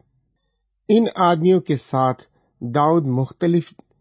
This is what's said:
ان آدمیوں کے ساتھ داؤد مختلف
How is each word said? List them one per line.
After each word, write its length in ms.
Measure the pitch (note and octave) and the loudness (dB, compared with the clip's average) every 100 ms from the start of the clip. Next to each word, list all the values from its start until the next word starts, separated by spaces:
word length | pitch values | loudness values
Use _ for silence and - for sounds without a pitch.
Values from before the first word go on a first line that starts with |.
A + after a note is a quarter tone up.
| _ _ _ _ _ _ _ _ - | _ _ _ _ _ _ _ _ 0
ان 160 | G#3+ A3+ - | 0 0 0
آدمیوں 440 | F3 E3+ F3 F#3 | 0 2 2 0
کے 160 | - C#3 | 0 -6
ساتھ 460 | - C3 C3 B2 _ _ _ _ | -4 -2 -2 -2 _ _ _ _
داؤد 460 | A#2+ C#3 D3+ E3+ C#3 | -6 -2 2 0 0
مختلف 580 | B2 C3 - F3 E3+ - - _ _ | -4 -6 -4 -2 -2 -4 -14 _ _